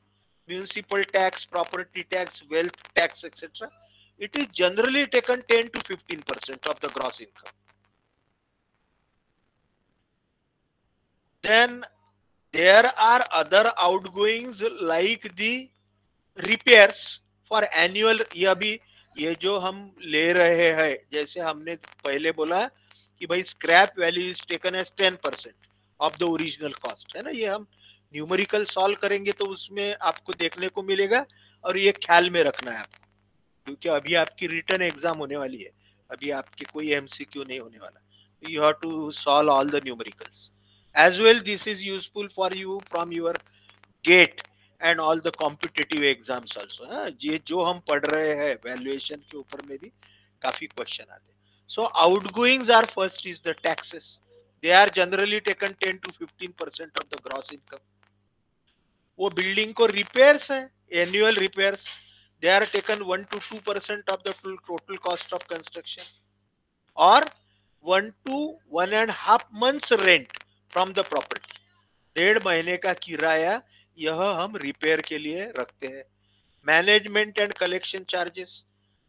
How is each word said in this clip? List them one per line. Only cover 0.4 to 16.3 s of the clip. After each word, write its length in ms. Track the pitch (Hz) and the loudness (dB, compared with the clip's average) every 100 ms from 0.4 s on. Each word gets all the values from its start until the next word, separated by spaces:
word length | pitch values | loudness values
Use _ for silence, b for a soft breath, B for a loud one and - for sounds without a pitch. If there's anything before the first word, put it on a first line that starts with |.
| _ | _
municipal 560 | 180 190 208 208 202 196 | -10 -10 -12 -6 -4 0
tax, 320 | 190 185 - - | 0 0 -2 -8
property 580 | 180 170 180 180 - 170 | -6 -4 -6 -10 -12 -6
tax, 320 | 185 180 - 147 | -6 -6 -10 -4
wealth 260 | 156 175 - - | -2 -2 -6 -4
tax, 300 | - 170 - | -2 -2 -4
et 140 | 165 - | -20 -18
cetera. 320 | 165 - 220 _ b b b _ | -20 -16 -18 _ b b b _
It 160 | 208 285 | -8 -6
is 120 | 285 | -6
generally 540 | - 180 196 247 269 277 | 0 -2 2 0 0 0
taken 360 | 254 240 247 247 | -2 0 -4 0
ten 220 | 226 233 | 0 0
to 100 | 214 - | -8 -10
fifteen 340 | 190 _ 160 147 | -14 _ -14 -10
percent 380 | - - 135 - | -10 -10 -10 -8
of 120 | 147 | -6
the 80 | 147 | -8
gross 320 | 131 131 120 | -8 -10 -10
income। 340 | 110 _ - - _ _ _ _ _ _ _ _ _ _ _ _ _ _ _ _ _ _ _ _ _ _ _ _ _ _ _ _ _ _ _ _ _ _ _ _ _ _ | -20 _ -20 -20 _ _ _ _ _ _ _ _ _ _ _ _ _ _ _ _ _ _ _ _ _ _ _ _ _ _ _ _ _ _ _ _ _ _ _ _ _ _
Then 400 | - 220 240 240 247 _ _ _ _ _ _ | 2 4 4 0 -16 _ _ _ _ _ _
there 380 | 160 180 202 240 247 | 2 8 10 8 4
are 260 | 220 247 247 | 4 4 2
other 420 | 165 151 185 220 220 | 0 4 4 4 2
outgoings 840 | 180 190 190 185 208 226 247 208 220 - | 0 0 -4 -2 0 0 -6 -6 -6 -4
like 520 | 175 165 190 226 214 180 | -2 0 0 -2 -8 -6
the 340 | 214 247 262 _ _ _ _ _ _ | -4 -4 -8 _ _ _ _ _ _